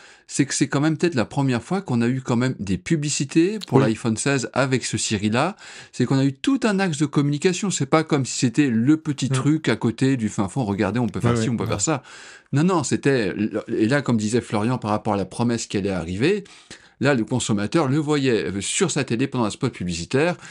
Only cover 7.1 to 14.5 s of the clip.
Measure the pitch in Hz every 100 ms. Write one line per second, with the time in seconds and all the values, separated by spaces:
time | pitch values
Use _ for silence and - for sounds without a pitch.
7.1 | - 143 147 185 175 202 - 135 160 156
8.1 | 151 123 - 127 113 143 113 120 156 156
9.1 | 135 127 131 131 156 156 113 117 113 135
10.1 | 135 107 - 98 - 107 98 98 110 117
11.1 | 92 113 117 113 113 95 82 127 143 -
12.1 | - - - _ 135 170 180 127 127 143
13.1 | 135 98 - 107 107 - 101 107 143 143
14.1 | 120 104 120 -